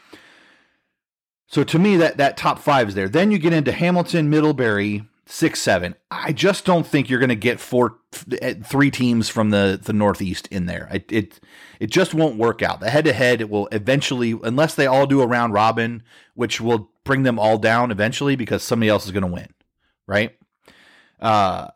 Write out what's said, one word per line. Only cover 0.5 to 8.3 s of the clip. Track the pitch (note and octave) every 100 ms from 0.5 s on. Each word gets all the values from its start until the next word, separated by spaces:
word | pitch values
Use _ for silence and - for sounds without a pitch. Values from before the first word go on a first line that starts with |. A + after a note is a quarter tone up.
| _ _ _ _ _ _ _ _ _ _
So | D3
to | C#3 D#3+
me, | G3+ F#3
that, | D#3 -
that | C#3 -
top | D#3 C3
five | - C#3 A2
is | G2
there. | F#2+
Then | C#3 G#3
you | G#3
get | D#3+
into | E3 C3
Hamilton, | - E3+ F3+ E3+ F3 D3+
Middlebury, | D3+ D3+ C#3 A#2+ G2+ G2+ G#2 G#2+ _ _
six, | - D#3+ -
seven. | - F#2+ F2 - _
I | - -
just | C#3 F3+ G3 -
don't | F3 -
think | D3 B2
you're | B2+
gonna | B2+ A2+
get | B2 A#2
four, | - B2 A#2 - _ -
th-, | -